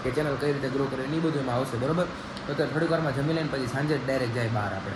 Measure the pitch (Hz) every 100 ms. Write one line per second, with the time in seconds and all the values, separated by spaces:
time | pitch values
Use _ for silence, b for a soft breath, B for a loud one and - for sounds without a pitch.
0 | 131 127 151 131 143 139 135 135 139 131
1 | 135 160 165 143 131 123 131 120 135 170
2 | 170 - - - - 147 143 143 160 165
3 | 156 131 143 160 156 135 123 131 147 147
4 | 131 135 123 117 113 113 104 95 98